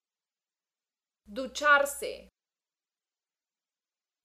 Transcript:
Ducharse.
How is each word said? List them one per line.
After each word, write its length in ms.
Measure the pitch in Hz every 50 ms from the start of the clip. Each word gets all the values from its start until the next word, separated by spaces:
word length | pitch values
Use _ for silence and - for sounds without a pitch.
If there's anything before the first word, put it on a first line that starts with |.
| _ _ _ _ _ _ _ _ _ _ _ _ _ _ _ _ _ _ _ _ _ _ _ _ _ 208
Ducharse. 960 | 202 247 262 254 262 - 294 294 285 277 285 277 - - 208 127 98 - - - _ _ _ _ _ _ _ _ _ _ _ _ _ _ _ _ _ _ _ _ _ _ _ _ _ _ _ _ _ _ _ _ _ _ _ _ _ _